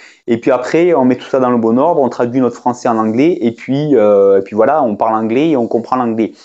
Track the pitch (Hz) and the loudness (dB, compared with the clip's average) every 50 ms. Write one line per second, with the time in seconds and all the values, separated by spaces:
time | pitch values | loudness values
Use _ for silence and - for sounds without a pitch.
0 | - - - _ - - 120 117 - 143 131 127 127 - - 160 170 180 165 143 | -20 -20 -20 _ -4 -4 -2 -2 0 0 0 0 0 0 0 2 2 2 2 2
1 | 127 127 127 123 - - - 135 127 123 123 117 110 113 113 127 139 170 175 151 | 2 2 0 0 -4 -2 -2 0 2 2 0 0 0 0 2 2 2 2 2 2
2 | 135 120 - - 123 120 120 135 127 120 120 - - 123 120 - - 127 113 110 | 0 -2 0 -2 -4 -2 0 0 0 -2 -2 -4 -6 -6 -4 -2 -2 -2 -2 0
3 | 110 110 110 120 143 170 180 - 113 117 113 - - - 131 143 151 151 143 117 | -2 -2 0 0 0 0 0 0 -2 -4 -4 -4 -6 -4 -4 -2 0 2 2 4
4 | 107 104 101 101 98 98 98 98 98 - 107 104 110 117 147 160 143 117 104 101 | 4 4 4 4 4 4 4 2 0 -2 -2 0 0 2 2 0 0 -2 -2 -2
5 | 123 113 110 110 110 110 110 131 151 165 156 127 117 110 - 117 113 - 127 127 | -2 -2 -2 -2 -2 -2 -2 0 0 0 0 0 -2 -2 -4 -4 -4 -2 -4 -2
6 | 123 117 113 113 110 92 - - - | -2 -2 -2 -2 -4 -4 -4 -10 -20